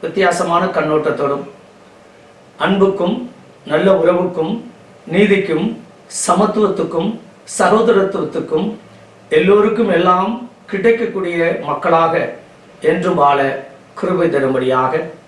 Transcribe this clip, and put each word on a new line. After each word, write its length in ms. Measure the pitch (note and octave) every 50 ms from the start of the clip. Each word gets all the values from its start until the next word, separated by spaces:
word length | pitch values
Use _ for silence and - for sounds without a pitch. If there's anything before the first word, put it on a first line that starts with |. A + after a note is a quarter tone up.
வித்தியாசமான 600 | - E3 - G3 F#3 F3+ E3+ F3 F3 E3+ E3+ F3 F#3 - -
கண்ணோட்டத்தோடும் 680 | E3 D3 D3+ D3+ D3+ - D#3 B2+ C3 D3 C#3 C#3+ - - - - - - - - - - - - - - - - - - - - - - - - - D3+
அன்புக்கும் 500 | F3 G3 G3 G3 F#3+ F#3 - F3 F#3 A#3 B3+ - - - - - - - - - -
நல்ல 240 | D3 D#3+ F#3 F#3+ F#3+ E3+
உறவுக்கும் 500 | E3 F3 F3 F3+ F3+ - - D#3+ D#3+ F3 A3 A#3 - - - - - - - - - - D#3+
நீதிக்கும் 520 | F#3+ G#3 F#3+ G3 F#3+ - - F#3+ D#3+ F#3 A3+ - - - - - - - - - - -
சமத்துவத்துக்கும் 840 | - F3 F#3 G#3+ G3+ - A3 G#3+ F#3 - - - - - E3 F3+ G#3+ A#3 - - - - - - - - -
சகோதரத்துவத்துக்கும் 1080 | F#3+ - G#3 A3+ A3+ A3+ G3 F#3+ F#3+ - - F3 D3+ - - E3 - - D#3 D#3+ G3 G#3+ - - - - - - - - - - - - D#3 D#3+
எல்லோருக்கும் 560 | F3 F#3+ G3+ G#3 G#3 A3 - A#3+ A3 G3 F3 E3
எல்லாம் 360 | F#3 F#3+ F#3 F#3 G3 G#3 A#3 A#3+ - - - - - -
கிடைக்கக்கூடிய 760 | - F#3+ - A3+ A3+ A3+ A3+ F#3+ F3 G3 F#3 F3 E3+ E3+ E3 E3+ - - - D3
மக்களாக 440 | - - - D#3+ E3 D#3+ E3 D#3+ - - - - - - - - - - - - - - - D#3
என்றும் 280 | D#3+ F3+ F3+ F3+ E3+ D3
வாழ 260 | C#3+ C#3+ C#3 C#3 C#3 C3+ C3 - - - - - - - - -
கிருபை 280 | - F3+ F3+ E3 E3+ D#3 C#3+
தரும்படியாக 680 | C#3 C3+ C3 C3 C3 B2+ B2+ C3 B2+ B2+ B2+ B2 A#2 - - - - -